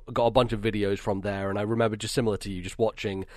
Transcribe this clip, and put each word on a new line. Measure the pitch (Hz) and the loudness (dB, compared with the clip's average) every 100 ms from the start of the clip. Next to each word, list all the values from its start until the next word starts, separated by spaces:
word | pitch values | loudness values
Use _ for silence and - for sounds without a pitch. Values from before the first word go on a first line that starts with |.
| - | -4
got | 120 | 2
a | 117 | 4
bunch | 120 120 | 6 4
of | 113 | 2
videos | 110 104 98 101 | 0 2 0 0
from | - 98 | 0 -2
there, | 98 98 98 | -2 -4 -2
and | 101 | -2
I | |
remember, | 104 113 113 107 | 0 2 2 0
just | 110 | -2
similar | - 117 98 | 0 2 0
to | 101 | -4
you, | 92 | -8
just | 90 - | -6 0
watching, | 110 - 107 95 95 | -2 0 -6 -4 -8